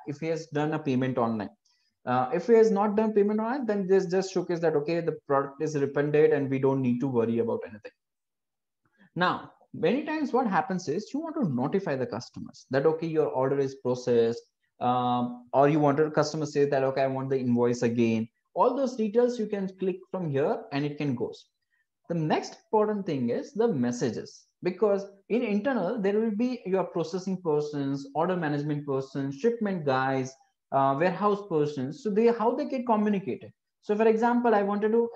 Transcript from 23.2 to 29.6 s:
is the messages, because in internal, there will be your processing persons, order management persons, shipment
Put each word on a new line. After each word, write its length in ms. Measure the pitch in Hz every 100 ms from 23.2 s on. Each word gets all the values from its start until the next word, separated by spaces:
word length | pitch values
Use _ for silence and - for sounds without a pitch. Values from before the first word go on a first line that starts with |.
| 120
is 240 | 202 294
the 120 | 202 233
messages, 800 | 151 120 120 131 98 - - _ _
because 440 | 170 185 214 196 - - -
in 120 | 220
internal, 560 | 226 202 277 247 175 226
there 200 | 190 208
will 160 | 226 202
be 240 | 247 240 185
your 180 | 190
processing 560 | 175 180 165 185 190 185
persons, 640 | 165 147 147 147 139 139 139
order 220 | 147 170 185
management 500 | 156 147 147 147 143
persons, 500 | 135 135 143 139 139
shipment 500 | 233 233